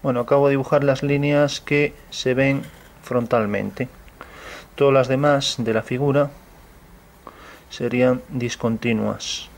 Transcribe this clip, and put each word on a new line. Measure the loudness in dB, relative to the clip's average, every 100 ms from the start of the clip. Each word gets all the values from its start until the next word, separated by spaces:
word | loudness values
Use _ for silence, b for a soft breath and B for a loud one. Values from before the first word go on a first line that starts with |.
Bueno, | -2 -2
acabo | 2 4 4
de |
dibujar | 2 2 2 2
las | 0
líneas | 0 0 2 2 2 -2
que | -2 0 0 -4 -18
se | -6 -2
ven | 2 2 0 -6 -18 -20 -20
frontalmente. | -4 -4 0 0 0 -2 -6 -6 -8 -10 -20 -20 B B B B B 2
Todas | 4
las | 4 4
demás | 2 2 2 0 -4
de | -2
la | -2
figura | -2 -2 0 2 0 -4 -20 -20 -20 -20 -20 -20 -20 -20 -20 B B B B
serían | -8 -4 2 2 2 -4
discontinuas. | -6 -6 -4 -2 -2 -2 -2 -2 -6 -8 -10 -12